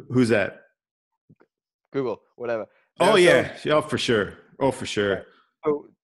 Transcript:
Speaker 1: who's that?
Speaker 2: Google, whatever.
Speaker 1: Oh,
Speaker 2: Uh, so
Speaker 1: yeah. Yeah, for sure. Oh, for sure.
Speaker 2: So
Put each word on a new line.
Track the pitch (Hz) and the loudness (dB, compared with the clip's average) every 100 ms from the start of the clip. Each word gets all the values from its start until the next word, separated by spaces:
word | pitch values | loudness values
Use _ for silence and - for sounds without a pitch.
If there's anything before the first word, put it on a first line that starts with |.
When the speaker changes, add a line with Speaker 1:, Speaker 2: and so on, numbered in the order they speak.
| - | -2
Speaker 1:
who's | 127 113 | 0 2
that? | 110 95 - _ _ _ _ _ _ _ _ _ _ _ _ _ | 2 0 -6 _ _ _ _ _ _ _ _ _ _ _ _ _
Speaker 2:
Google, | 139 127 104 _ - | -6 -6 -8 _ -12
whatever. | 120 113 98 _ _ - | -8 -6 -8 _ _ -2
Speaker 1:
Oh, | 185 | 2
Speaker 2:
Uh, | |
so | 208 | 6
Speaker 1:
yeah. | 175 135 104 - | 6 4 2 -6
Yeah, | 143 151 | -2 0
for | 151 - | 0 -4
sure. | - 113 90 - _ - | 0 0 -2 -8 _ -4
Oh, | 135 | -4
for | - - | -2 -6
sure. | - 104 92 - _ _ _ 151 | -2 -2 -2 -6 _ _ _ -4
Speaker 2:
So | 147 - _ | -4 -8 _